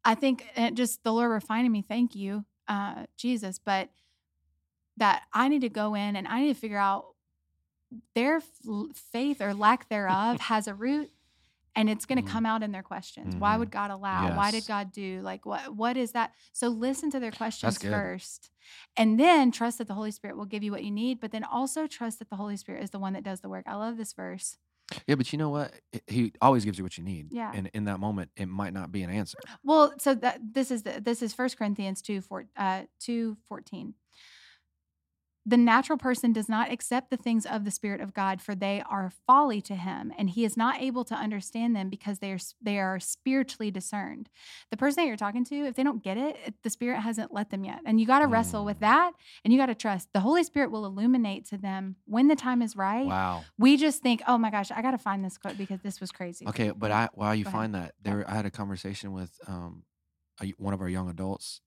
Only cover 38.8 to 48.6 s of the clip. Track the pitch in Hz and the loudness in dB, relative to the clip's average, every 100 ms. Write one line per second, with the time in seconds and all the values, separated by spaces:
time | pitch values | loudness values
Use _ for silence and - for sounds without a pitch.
38.8 | - 202 185 - - 269 294 214 - 190 | -4 -4 -4 -4 8 8 8 0 -4 -6
39.8 | 185 - 113 - 196 196 220 226 233 269 | -6 -6 -8 -2 0 2 0 2 0 0
40.8 | 262 247 240 226 214 208 - 226 240 214 | -2 -4 -4 -4 -4 -6 -6 -2 0 0
41.8 | 190 196 208 196 196 185 - _ 214 202 | -2 -6 -8 -6 -6 -8 -10 _ -4 0
42.8 | 190 190 - - 262 269 262 - 214 185 | -2 -2 -6 -4 0 2 0 -4 -6 -6
43.8 | - 208 190 - - _ - - _ 214 | -6 -6 -6 -10 -16 _ -20 -20 _ 0
44.8 | 277 285 320 214 202 233 247 285 285 247 | 2 2 0 0 -2 -2 -2 -2 -4 0
45.8 | 277 233 190 202 285 - - - 226 - | 0 0 -4 -2 -2 -4 -12 -8 -8 -4
46.8 | 240 247 220 220 - 202 214 196 190 - | -2 -2 -2 -4 -4 -6 -4 -6 -6 -8
47.8 | 320 220 220 269 294 226 185 214 | 2 4 6 6 8 4 2 -2